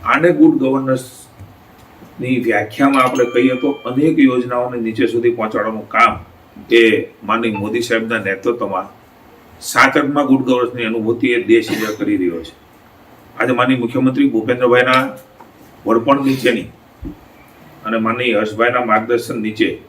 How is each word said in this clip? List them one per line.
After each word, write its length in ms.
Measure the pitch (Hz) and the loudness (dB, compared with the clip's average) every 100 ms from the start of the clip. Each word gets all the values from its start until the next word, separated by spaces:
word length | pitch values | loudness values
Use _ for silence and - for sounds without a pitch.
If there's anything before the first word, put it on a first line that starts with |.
આને 240 | 95 139 170 151 | 0 2 2 6
ગુડ 140 | 160 135 | 4 4
ગવર્નન્સની 1700 | 131 135 131 127 - - - - - - - - - - - - 123 127 | 0 0 0 -2 -4 -20 -20 -20 -20 -20 -20 -20 -20 -20 -20 -10 -2 -2
વ્યાખ્યામાં 600 | 113 104 104 - 139 135 | 0 -2 -2 0 2 4
આપણે 200 | 127 135 120 | 2 2 0
કહીએ 240 | 123 131 127 | 2 2 2
તો 80 | 143 - 117 | -2 -4 -4
અનેક 280 | 127 156 156 | 0 0 4
યોજનાઓને 580 | 135 123 120 123 123 123 | 4 2 -2 -2 -4 -4
નીચે 260 | 113 110 117 | -6 -2 -2
સુધી 300 | 120 120 117 | 0 -2 -2
પહોંચાડવાનું 500 | 107 113 107 110 - | -4 -2 -4 -6 -4
કામ 200 | 107 113 90 - - - - - 117 | 2 2 2 -12 -20 -20 -20 2 4
એ 20 | 113 104 87 - | 6 2 -4 -12
માનનીય 400 | 107 113 117 101 | -4 -2 -2 -4
મોદી 200 | 104 113 117 | -4 -4 -2
સાહેબના 320 | 113 113 113 98 | -2 -2 -4 -4
નેતૃત્વમાં 600 | 95 120 120 101 95 98 - - - - - - - | -4 -4 -4 -4 -6 -8 -16 -20 -20 -20 -20 -20 -16
સાત 360 | - 120 135 147 | -4 2 2 2
અંકમાં 240 | 139 147 135 | 0 0 2
ગુડ 140 | 131 123 | 2 2
ગવર્નન્સની 360 | 123 120 120 113 | 0 0 -4 -4
અનુભૂતિ 420 | 113 110 117 123 | -4 -2 -2 0
એ 100 | 120 - | 0 4
દેશ 240 | 113 107 | 2 2
અહીંયા 260 | 107 107 107 | -4 -4 -6
કરી 200 | 104 101 | -4 -2
રહ્યો 220 | 90 82 80 | -2 -4 -12
છે. 80 | - - - - - - - - - | -20 -20 -20 -20 -20 -20 -20 -20 -6
આજે 140 | 120 | -2
માનનીય 300 | 120 123 131 | 0 0 0
મુખ્યમંત્રી 440 | 117 131 131 131 139 113 | 0 0 0 2 2 2
ભૂપેન્દ્રભાઈના 680 | 110 123 127 123 127 127 135 - - - - - - - - | -2 0 2 4 4 2 0 -8 -20 -20 -20 -20 -20 -12 0
વડપણ 380 | 113 120 139 135 | 0 2 2 2
નીચેની 400 | 135 123 113 - - - _ - - - - - - - - | 0 0 -2 -6 -18 -20 _ -16 -16 -20 -20 -20 -20 -20 -16
અને 140 | 104 113 110 | -6 -2 -2
માનનીય 320 | 117 123 107 | -2 0 0
હર્ષભાઈના 440 | 107 107 117 123 117 | -2 0 0 0 0
માર્ગદર્શન 460 | 107 113 117 - 117 107 | 0 2 -2 -2 -6 -6
નીચે 220 | 107 101 - | -2 -2 -2